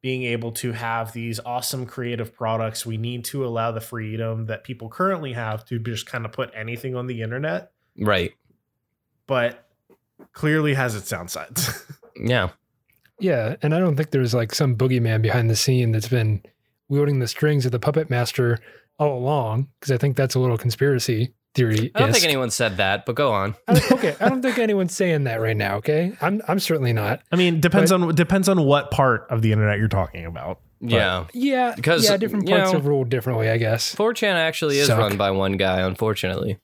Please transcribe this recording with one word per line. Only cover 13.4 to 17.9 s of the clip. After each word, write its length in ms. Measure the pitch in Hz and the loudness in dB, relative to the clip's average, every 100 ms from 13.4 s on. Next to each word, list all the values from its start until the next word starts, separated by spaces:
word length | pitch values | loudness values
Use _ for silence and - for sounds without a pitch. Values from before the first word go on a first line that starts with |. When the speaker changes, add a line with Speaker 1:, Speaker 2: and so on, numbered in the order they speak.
| 110 151 | -2 -2
Speaker 3:
and 120 | 147 | 0
I 40 | 160 | 2
don't 180 | 180 143 | 2 0
think 140 | 156 | 0
there's, 220 | 139 123 | 0 2
like, 200 | 123 113 | 0 0
some 220 | - 143 117 | 0 0 2
boogeyman 440 | 127 127 117 113 | 2 2 2 2
behind 280 | 110 123 113 | 2 2 2
the 60 | 110 | 2
scene 360 | - 127 120 | 2 2 2
that's 160 | 110 107 | 0 0
been 340 | 127 110 104 - _ _ _ _ | 0 0 -2 -6 _ _ _ _
wielding 300 | 139 143 139 | 0 2 0
the 80 | 117 | -2
strings 380 | - 151 147 127 | 0 2 2 0
of 60 | |
the 60 | 120 | 0
puppet 280 | 127 | 0